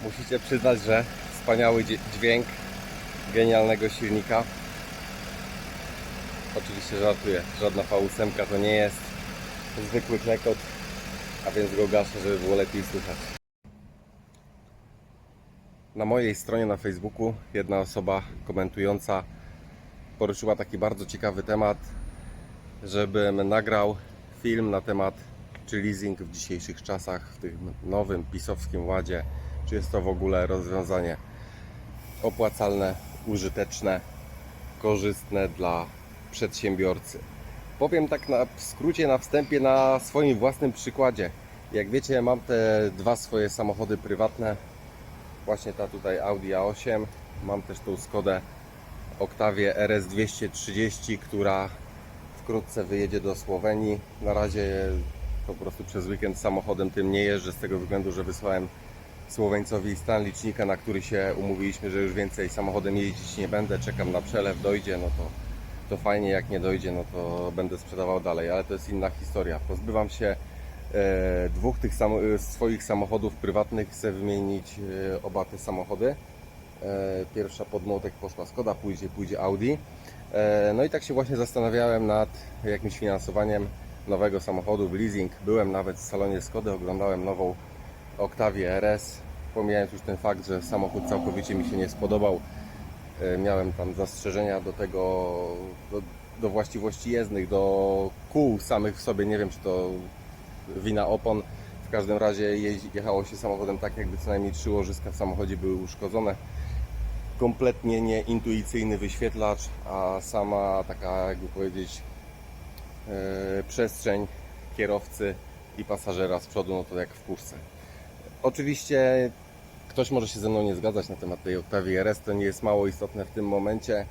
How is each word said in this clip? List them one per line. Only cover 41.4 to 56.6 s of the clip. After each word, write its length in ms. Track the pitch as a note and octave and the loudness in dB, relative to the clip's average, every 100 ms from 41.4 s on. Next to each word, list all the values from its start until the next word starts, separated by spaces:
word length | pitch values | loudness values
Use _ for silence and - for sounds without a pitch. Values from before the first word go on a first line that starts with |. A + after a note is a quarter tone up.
| - - - | -16 -16 -4
Jak 160 | G#2+ G2 | -2 2
wiecie, 320 | B2+ - C3 | 0 2 2
mam 180 | A#2+ B2 | 4 2
te 520 | G#2 A#2+ A2+ G#2+ G#2 F#2 | 2 4 6 6 4 2
dwa 180 | G2 A#2 | 2 2
swoje 340 | - A2 G#2 | 2 2 2
samochody 480 | - G#2+ G2+ G#2+ G#2 | 2 0 0 0 -2
prywatne. 580 | - F#2+ A2 - A2+ G#2 - - - - - - - - - | -2 2 2 2 -2 -2 -6 -16 -16 -16 -16 -16 -16 -10 -2
Właśnie 280 | G#2 G#2+ | -2 -2
ta 140 | G2+ G2 | -6 -6
tutaj 320 | G2+ F#2+ F#2 | -4 -2 0
Audi 340 | F2+ G2+ F#2+ | 0 0 0
A 80 | F#2 | 0
osiem, 440 | G2+ G#2 B2 A2 G#2+ - - - | 0 0 0 0 -2 -8 -14 -10
mam 180 | G2 G2+ | -4 -4
też 180 | - F#2+ | -4 -8
tą 180 | - F#2 | -4 -6
Skodę 440 | - G#2 G2 F#2+ - - - - - - - - | -2 0 2 2 -2 -16 -16 -16 -14 -14 -12 -4
Octavię 560 | G2 - G#2+ G2+ G2+ - | -4 2 2 4 4 4
R 160 | G#2 | 4
S 160 | G#2+ F#2 | 4 2
dwieście 420 | G2 A2 - G#2 | 0 0 0 -6
trzydzieści, 680 | - - G2 A2 - - G#2 | -4 -4 0 0 0 -4 -4
która 520 | - G#2 G2+ F#2+ G2 - - - - - - - | -2 0 2 2 0 -6 -14 -14 -16 -16 -16 -14
wkrótce 460 | - A2 - - | -4 -4 -2 -4
wyjedzie 360 | F#2 G2+ G2+ G2 | -2 0 2 0
do 160 | G2 F2+ | -2 -4
Słowenii. 640 | - F#2 G#2 G#2+ G#2+ G#2 - - | -2 0 2 2 2 0 -4 -6
Na 120 | G#2 | 0
razie 340 | G#2 G#2 G2 G2 F#2+ F#2+ F#2 - - - - - | 2 2 0 0 0 0 0 -2 -6 -4 -4 -4
po 60 | |
prostu 300 | F2+ F#2+ - | -6 -6 -8
przez 240 | - G#2 F2+ | -6 -4 -2
weekend 300 | G2+ G2+ F2+ | -2 -2 0
samochodem 540 | G#2+ G2 | 0 0